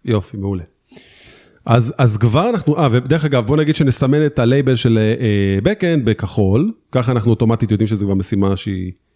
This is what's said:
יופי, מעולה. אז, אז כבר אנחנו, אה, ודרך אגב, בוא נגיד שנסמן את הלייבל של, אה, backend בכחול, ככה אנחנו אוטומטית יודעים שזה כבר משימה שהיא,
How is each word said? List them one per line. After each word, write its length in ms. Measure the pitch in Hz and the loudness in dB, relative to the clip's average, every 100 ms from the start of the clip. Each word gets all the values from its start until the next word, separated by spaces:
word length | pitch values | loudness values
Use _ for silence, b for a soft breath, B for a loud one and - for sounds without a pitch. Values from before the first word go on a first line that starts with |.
יופי, 320 | - 107 - 104 | -4 -2 -4 -8
מעולה. 260 | 98 92 80 _ _ B B B B B B B - | -6 -6 -8 _ _ B B B B B B B 0
אז, 280 | 120 113 - | 2 2 0
אז 180 | 123 104 | 0 2
כבר 340 | 117 127 226 | 2 2 0
אנחנו, 280 | 220 - 151 | -2 0 0
אה, 100 | 143 | 2
ודרך 320 | 123 127 160 | 0 0 -2
אגב, 220 | 151 135 110 | 0 -2 0
בוא 100 | 151 | 0
נגיד 180 | 151 | 0
שנסמן 520 | - 143 - 131 147 151 | 0 0 0 2 2 0
את 120 | - | 0
הלייבל 380 | 120 139 135 123 | 0 2 2 0
של, 220 | 123 110 | 2 2
אה, 760 | 107 117 113 104 98 98 120 | 2 0 0 0 0 0 0
backend 320 | 208 175 160 | -2 0 0
בכחול, 680 | 113 107 104 - 98 110 202 - _ | 0 -2 -2 0 2 2 0 -6 _
ככה 200 | 127 120 | -4 0
אנחנו 180 | 120 117 | 0 0
אוטומטית 400 | 110 113 113 107 | 2 2 0 0
יודעים 160 | 104 107 | 0 0
שזה 180 | 104 | -2
כבר 100 | 101 | -2
משימה 420 | 98 92 101 98 95 | -2 -2 -2 0 -2
שהיא, 360 | 104 95 92 90 _ | -6 -8 -8 -12 _